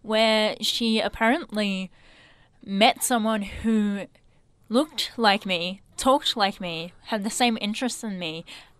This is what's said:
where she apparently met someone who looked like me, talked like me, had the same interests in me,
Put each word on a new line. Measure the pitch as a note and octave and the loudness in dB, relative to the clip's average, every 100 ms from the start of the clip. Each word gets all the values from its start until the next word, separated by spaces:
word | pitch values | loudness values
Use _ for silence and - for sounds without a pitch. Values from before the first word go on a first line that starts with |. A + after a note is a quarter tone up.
where | G#3 A3 A3 A3 G#3+ - | -2 2 4 4 2 0
she | A3 - A#3 A3 | -4 0 2 2
apparently | G3+ - A3+ C#4+ - G#3+ G3+ F#3+ F#3 - - - - _ _ _ - | 0 2 2 2 0 -2 -2 -2 -6 -12 -20 -20 -20 _ _ _ -6
met | G3 A3 - | 4 4 4
someone | - A#3+ G#3+ A3 | 0 0 2 0
who | G3 - A3 A3 G#3 G3+ F#3 _ _ _ _ _ - | -4 -4 0 2 2 -2 -8 _ _ _ _ _ -4
looked | A3 D4+ A#3 - - | -2 -2 -4 -8 0
like | A3+ G3 G3 | 2 2 0
me, | F3+ F3 G3 - - | -4 -4 -8 -14 -2
talked | C4 C#4 - A#3+ | 2 2 2 0
like | G3 G3+ | 0 -2
me, | F#3 E3 E3+ - - | -8 -8 -10 -14 -6
had | A3 G3+ | -4 -4
the | |
same | - B3 A3+ | 0 0 0
interests | G#3 A3 B3+ - | -4 -4 -4 -6
in | A3+ F#3+ | -8 -8
me, | E3+ D#3+ E3+ - - _ | -8 -8 -12 -18 -20 _